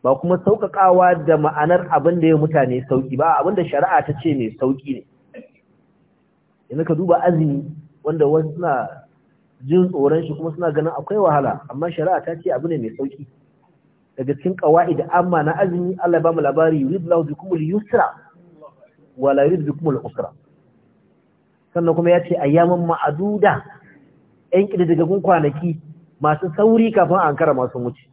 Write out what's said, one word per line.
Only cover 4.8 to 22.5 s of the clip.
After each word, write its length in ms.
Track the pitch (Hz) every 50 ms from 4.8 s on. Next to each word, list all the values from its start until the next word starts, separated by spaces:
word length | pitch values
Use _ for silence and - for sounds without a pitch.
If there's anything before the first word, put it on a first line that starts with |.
| 131 139 131
ne. 100 | 107 - _ _ _ _ _ - - - _ _ _ _ _ _ _ _ _ _ _ _ _ _ _ _ _ _ _ _ _ _ _ _ _
Yanzu 160 | 120 147 160
ka 80 | 160 160
duba 260 | 151 185 175 170 165 -
azumi 400 | 180 175 160 160 147 139 139 143 - - - - - _ _ _
wanda 220 | 151 156 160 151
wasu 260 | 139 151 160 156 156 151
suna 340 | 170 175 160 139 123 107 98 - - - _ _ _ _ _ _ _ _ _ _ _ 127
jin 220 | 131 160 185 180 180
tsoron 320 | 180 147 139 143 151 165 165
shi 60 | 135 151
kuma 160 | 147 156 165 156
suna 180 | 175 175 165 147
ganin 180 | 156 151 165
akwai 260 | 143 135 156 - 196
wahala, 440 | 214 196 170 151 143 135 117 98 - - -
amma 180 | 127 135 160 175
shari'a 300 | 160 170 156 180 180 151 -
ta 100 | 170 170 165 170
ce 80 | 185
abu 160 | 143 127 147
ne 100 | 170 165
mai 120 | 139 113 110 113
sauƙi. 280 | - 135 139 139 143 147 _ _ _ _ _ _ _ _ _ _ _ _ _ _ _ _ _ _
Daga 160 | - 131 131 143
cikin 200 | 139 - 180 185
qawaid 460 | 180 - 151 156 170 175 175 170 156 - -
amma 320 | - 180 180 180 175 160 147
na 100 | 156 - -
azumi, 360 | 202 185 175 175 175 180 190 185
Allah 180 | 175 175 170
ya 60 | 160 160
bamu 180 | 170 165 160
labari, 380 | 147 139 135 160 160 165 160 151
"Yuridullahu 420 | 135 131 175 190 165 165 170 170 165
bikumul 320 | 147 147 - - 190 175 165
yusra 440 | 156 156 185 214 208 - 240 220 156 110 - - - _ _ _ _ _ _ _ 156 - _ _ _ _ _ _ _ _ _
wa 160 | 127 131 139 139
la 100 | 139 139
yuridu 300 | 151 180 170 151 147 139
bikumul 260 | - 160 156 135 120 -
usra." 260 | 120 - - 107 80 - _ _ _ _ _ _ _ _ _ _ _ _ _ _ _ _ _ _ _ _ _ _ _ _ _ _ _ _
Sannan 220 | 175 170 165 160
kuma 140 | 165 175 175
ya 100 | 175 175 175
ce, 120 | - 180 -
"Ayyaman 460 | 143 143